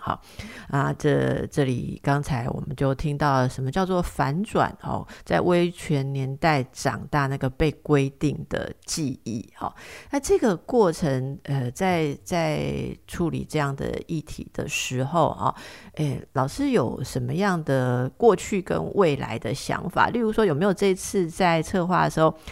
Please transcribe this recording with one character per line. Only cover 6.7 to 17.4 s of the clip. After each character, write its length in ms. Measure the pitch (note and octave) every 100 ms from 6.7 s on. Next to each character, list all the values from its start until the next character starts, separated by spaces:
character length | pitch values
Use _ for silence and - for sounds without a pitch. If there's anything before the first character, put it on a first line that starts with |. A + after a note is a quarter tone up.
长 340 | - C3+ - -
大 160 | D3 C3+
那 100 | C#3
个 100 | C3
被 240 | - D#3 -
规 260 | - D3 C#3 -
定 260 | D3 C3+ C3+
的 240 | - - -
记 360 | - - C#3 - -
忆 220 | A2 -
哈。 180 | - - - - - -
那 100 | C#4+
这 200 | C4+ G4
个 180 | A#3+ E3
过 340 | - B3 F#3
程， 460 | D#3+ D3+ C3 C3 C#3
呃， 260 | - C#3 B2
在， 480 | - F#3 F3 D3+ C3+
在 760 | - F3 D#3 D3 C#3+ C#3 C3 - -
处 240 | - E3
理 160 | C3+ C3
这 120 | D3+
样 160 | C#3+ C#3
的 180 | B2 - -
议 120 | D#3+
题 300 | - - -
的 160 | - -
时 360 | - - B2+
候 240 | C3 E3 C#3+
啊， 260 | - A#2 - - - - -
诶， 220 | D3 B2+ -
老 140 | C3+ C3+
师 240 | - C#4+
有 280 | A3 A#2 -
什 180 | B2+ C3+
么 100 | A#2+
样 320 | D#3+